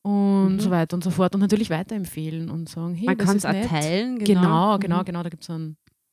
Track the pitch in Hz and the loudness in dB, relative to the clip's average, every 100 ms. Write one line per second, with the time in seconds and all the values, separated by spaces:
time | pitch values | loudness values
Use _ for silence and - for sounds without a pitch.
0 | 202 202 202 196 190 190 196 180 160 175 | -2 2 2 4 4 2 2 2 0 -2
1 | 180 170 180 196 196 208 226 160 190 214 | -2 2 2 2 2 2 0 -4 -4 -6
2 | 175 - 156 160 165 165 165 165 170 175 | -8 -8 -8 -6 -6 -8 -8 -8 -6 -2
3 | 240 233 190 202 165 190 240 156 156 185 | -2 2 2 2 0 -2 -2 0 0 0
4 | 247 247 208 185 180 160 202 202 190 175 | -2 -2 2 4 4 4 4 2 0 -2
5 | 185 175 170 - - 165 160 156 _ _ | -2 -6 -8 -10 -10 -10 -10 -12 _ _
6 | _ | _